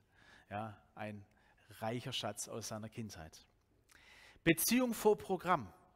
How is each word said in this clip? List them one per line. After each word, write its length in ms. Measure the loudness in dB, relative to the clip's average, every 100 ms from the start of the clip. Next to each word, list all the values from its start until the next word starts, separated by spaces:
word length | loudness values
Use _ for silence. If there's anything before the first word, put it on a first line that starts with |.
| _ _ -20 -20 -10
Ja, 280 | -8 -8 -12 _
ein 320 | -12 -10 -10 -16 _ _ _ -20 -8
reicher 340 | -6 -4 -6
Schatz 340 | -6 -6 -6 -8
aus 200 | -8 -8
seiner 220 | -8 -10
Kindheit. 560 | -8 -10 -10 -16 -18 -20 _ _ _ _ -20 -20 -20 -20 -2
Beziehung 500 | 2 4 4 4 4
vor 240 | 4 6 6
Programm. 540 | 2 -2 2 2 0 -14 -20